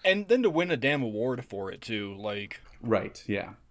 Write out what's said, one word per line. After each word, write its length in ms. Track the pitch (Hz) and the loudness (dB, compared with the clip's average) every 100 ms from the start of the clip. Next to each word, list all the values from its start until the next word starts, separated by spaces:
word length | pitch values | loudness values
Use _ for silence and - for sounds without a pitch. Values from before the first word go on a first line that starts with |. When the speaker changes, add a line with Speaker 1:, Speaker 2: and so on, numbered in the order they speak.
| 190 | 4
Speaker 1:
and 220 | 196 196 | 4 4
then 160 | 254 | 4
to 60 | 220 | 4
win 220 | 160 180 | 2 2
a 60 | 139 | 2
damn 240 | 135 143 | 2 2
award 420 | 117 107 127 123 - | 0 0 -2 -2 -6
for 260 | 98 98 | -6 -6
it, 100 | - | -8
too, 340 | - 107 101 98 | -6 -4 -4 -6
like 440 | 107 101 101 - - - | -6 -6 -8 -14 -18 -8
Speaker 2:
Right, 420 | 120 104 101 - - | 0 0 0 -10 -4
yeah. 260 | 98 87 104 _ | -4 -4 -12 _